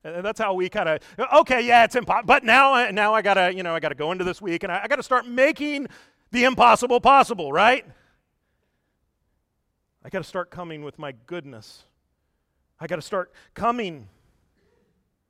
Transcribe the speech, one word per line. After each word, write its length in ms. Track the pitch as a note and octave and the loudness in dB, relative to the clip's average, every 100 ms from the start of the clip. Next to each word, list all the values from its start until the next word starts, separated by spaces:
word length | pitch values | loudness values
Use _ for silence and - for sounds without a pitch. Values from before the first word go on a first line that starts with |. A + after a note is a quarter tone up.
And, 140 | D#3+ E3+ | -12 -10
and 80 | |
that's 160 | G3 G#3+ | -8 -6
how 140 | G#3 | -4
we 160 | F#3 F3+ | -4 -4
kinda, 300 | G#3+ E3 D#3 - - B3+ | -4 -2 -4 -8 -10 4
"Okay, 260 | D4 - B3+ | 4 4 0
yeah, 240 | A#3+ A#3+ | 4 4
it's 100 | A3+ | 4
impo-, 300 | B3+ F3 G3 | 0 -2 -4
but 180 | G#3 C#4 | 2 2
now 300 | A#3 B3 C4+ | 6 4 6
I, 180 | C4 A#3+ | 4 0
now 220 | G3 G#3 | 0 0
I 100 | A3 | 2
gotta, 300 | G3+ F#3+ F3+ | 2 2 2
you 80 | F#3 | -2
know, 120 | F3 | -6
I 60 | E3 | -4
gotta 140 | D3+ | -6
go 180 | C#3 D3+ | -6 -6
into 120 | F#3 | -4
this 160 | F#3 F3 | -6 -6
week 220 | G3+ E3+ | -8 -6
and 100 | G3 | -6
I, 120 | F3+ | -6
I 40 | G#3 | -6
gotta 140 | C#4 | -8
start 240 | - B3+ A#3+ | -2 -2 -2
making 640 | A#3+ C#4 - D4 C#4+ C4 - _ _ _ | 0 0 0 -8 -8 -10 -18 _ _ _
the 140 | A#3+ | 0
impossible 580 | B3 G3+ A#3+ A3 B3 A#3+ | 0 4 4 4 2 2
possible, 500 | A#3+ C#4 C4 G#3+ D3 | 6 6 4 -2 -4
right? 320 | D3+ G#3+ B3+ - _ _ _ _ _ _ _ _ _ _ _ _ _ _ _ _ _ _ _ _ _ | 2 2 2 -6 _ _ _ _ _ _ _ _ _ _ _ _ _ _ _ _ _ _ _ _ _
I 60 | B2+ | -12
gotta 160 | F#3+ | -12
start 260 | D3+ F#3 F3 | -10 -12 -12
coming 320 | F3 F3 D#3 | -14 -16 -14
with 160 | D3 - | -16 -14
my 140 | D3 B2 A#2 | -16 -16 _
goodness. 580 | F3 C#3+ A#2 - - _ _ _ _ _ _ _ _ _ _ | -14 -14 -20 -20 -20 _ _ _ _ _ _ _ _ _ _
I 60 | E3 | -10
gotta 160 | F3 | -10
start 280 | - G3 F3+ _ _ | -8 -8 -8 _ _
coming. 560 | - G#3+ A#3+ G3+ D3+ G2 _ _ _ _ _ _ _ _ _ _ _ | -6 -4 -4 -8 -12 -20 _ _ _ _ _ _ _ _ _ _ _